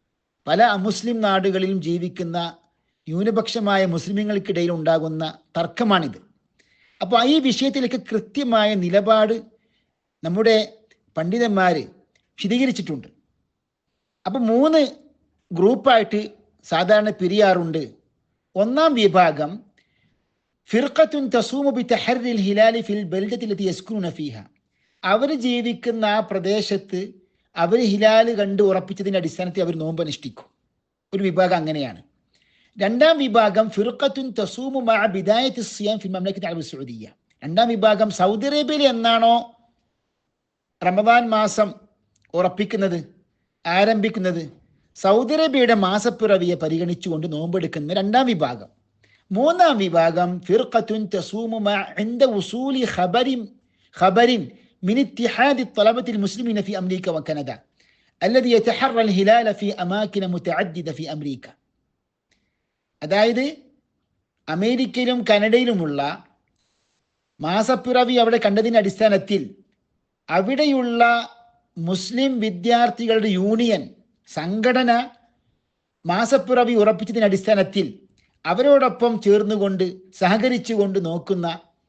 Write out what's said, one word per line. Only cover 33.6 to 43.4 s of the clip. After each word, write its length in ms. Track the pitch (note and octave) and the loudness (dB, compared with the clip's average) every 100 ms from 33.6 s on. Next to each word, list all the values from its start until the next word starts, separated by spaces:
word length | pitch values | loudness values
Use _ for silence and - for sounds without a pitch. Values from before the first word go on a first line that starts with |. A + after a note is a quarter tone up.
| A3 | 0
ഫിർഖത്തുൻ 640 | - A3 - C#4 C4+ C4 A3 | 0 -4 0 -2 -2 -8 -6
തസൂമു 380 | F#3+ - C4+ C4+ | -6 -6 -6 -4
മഅ 260 | A3+ A3 G#3 | 0 0 0
ബിദായത്തി 560 | F#3 F3+ A3 C4 C4 | -2 0 0 0 -4
സിയാം 380 | G3 - G#3 G#3+ | -10 -6 -4 -4
ഫിൽ 120 | G3 | -6
മംലക്കത്തി 340 | F#3 F#3 G3 F3 | -6 -6 -6 -8
അറബി 160 | E3+ | -8
സൗദിയ. 460 | D3 C3 C3 A#2 G#2 _ _ _ | -10 -12 -14 -14 -18 _ _ _
രണ്ടാം 240 | C#3+ F3 A#3 | -4 0 0
വിഭാഗം 440 | A3+ G#3+ G#3 G#3+ | 2 2 2 0
സൗദി 340 | - F#3 G#3+ C#4 | 2 0 0 -2
അറേബ്യയിൽ 360 | D4 C#4 D4+ | -2 -2 2
എന്നാണോ 720 | C#4 A#3 A#3 A3+ A3+ A#3 - _ _ _ _ _ _ _ _ _ _ _ _ - F3 | 0 2 0 2 4 2 -2 _ _ _ _ _ _ _ _ _ _ _ _ -6 -2
റമദാൻ 440 | F#3 G#3+ A#3+ A#3 | 0 4 4 4
മാസം 440 | A3 G#3 G#3+ G3+ - _ _ _ _ _ | 0 0 0 -2 -4 _ _ _ _ _
ഉറപ്പിക്കുന്നത്, 840 | E3+ F3+ - G#3+ A3 F#3+ E3+ D3+ _ _ _ | -2 -2 -2 -6 -2 -4 -4 -10 _ _ _